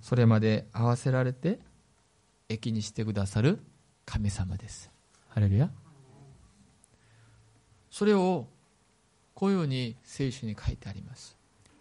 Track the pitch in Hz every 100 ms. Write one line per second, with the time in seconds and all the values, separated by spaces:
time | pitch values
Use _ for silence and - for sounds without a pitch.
0 | - 123 113 107 110 110 - 113 120 120
1 | 135 127 127 127 170 240 - _ _ _
2 | _ _ _ _ - 110 120 110 101 -
3 | 110 101 98 107 135 214 - _ _ _
4 | - 107 101 - 92 95 110 - - _
5 | _ _ _ 107 101 101 160 - - -
6 | - - - - - _ _ _ _ _
7 | _ _ - - _ _ _ _ _ -
8 | 208 196 185 170 117 _ _ _ _ _
9 | _ _ _ - 196 190 147 131 120 120
10 | - - 135 120 110 101 - - 98 98
11 | - - - _ _ _ _ _